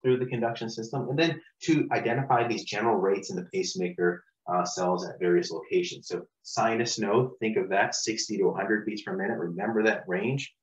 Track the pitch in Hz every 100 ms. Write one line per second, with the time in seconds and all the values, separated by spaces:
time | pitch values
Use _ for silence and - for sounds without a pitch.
0 | 127 127 127 120 117 - 113 - 110 135
1 | 123 143 165 147 - _ - 151 - 117
2 | 110 120 135 117 117 104 - 101 117 101
3 | 98 98 - 90 87 95 92 92 90 87
4 | 87 87 _ _ - 90 87 - 90 90
5 | 85 - 90 87 - 82 - 92 87 -
6 | - 87 - _ - - 113 113 117 -
7 | 107 113 127 - 110 107 92 95 110 -
8 | - 110 - 101 92 90 98 107 107 107
9 | - 95 98 110 87 87 107 110 107 101
10 | 92 90 110 139 - _